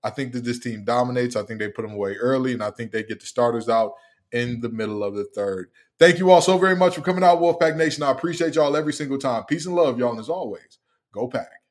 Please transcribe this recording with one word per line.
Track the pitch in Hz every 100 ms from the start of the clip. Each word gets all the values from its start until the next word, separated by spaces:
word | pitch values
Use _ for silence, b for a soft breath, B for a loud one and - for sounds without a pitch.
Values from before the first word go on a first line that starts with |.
I | 113
think | 127 131
that | 123
this | 120 120
team | 127 107
dominates. | 101 120 123 123 123 117
I |
think | 101 110
they | 104
put | -
them | 110
away | 104 98 101
early, | 120 135 131
and | 117
I | 104
think | 104 113
they | 110
get | 110 110
the | -
starters | - 120 117 110
out | 113 110 B B B _
in | 120 120 120
the | 117
middle | 113 107 104
of | 101
the | 101
third. | 101 - 101 95 90 b b _
Thank | 170 175
you | 185
all | 175
so | 170 185
very | 185 180
much | 185
for | 165
coming | 165 185
out, | 180 170
Wolfpack | 170 170 160 156
Nation. | 160 143
I | 143
appreciate | 131 175 165 165
y'all | 151 147 147
every | 151
single | 143 143 135
time. | 135 117
Peace | - 160 165
and |
love, | 175 156 120
y'all, | 123
and | 113
as | 110
always, | 180 135 98 _ _ _ _ _
go | 101 123
Pack. | 123 - - _